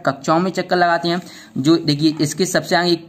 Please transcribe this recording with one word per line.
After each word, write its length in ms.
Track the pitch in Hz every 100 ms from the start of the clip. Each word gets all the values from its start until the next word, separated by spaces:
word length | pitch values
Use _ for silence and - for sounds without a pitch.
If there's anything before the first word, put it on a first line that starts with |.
| 143
कक्षाओं 340 | 127 - 160
में 100 | 185
चक्कर 260 | 185 180 180
लगाते 320 | 175 170 170
हैं, 120 | 175 - - - -
जो 180 | 135 165
देखिए 380 | 165 143 156 156
इसके 260 | 151 - 180
सबसे 300 | 165 151 175
आगे 180 | 175 170